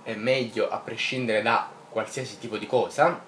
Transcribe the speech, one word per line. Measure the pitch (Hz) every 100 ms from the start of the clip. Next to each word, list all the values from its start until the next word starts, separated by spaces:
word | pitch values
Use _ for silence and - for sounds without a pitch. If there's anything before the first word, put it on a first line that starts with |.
è | -
meglio | 107 117 131 117 107 101
a | -
prescindere | - 113 - 131 120 107
da | 113 113 - - -
qualsiasi | 113 107 - 127 104
tipo | 117 107
di | 107
cosa | 127 104 - 165 170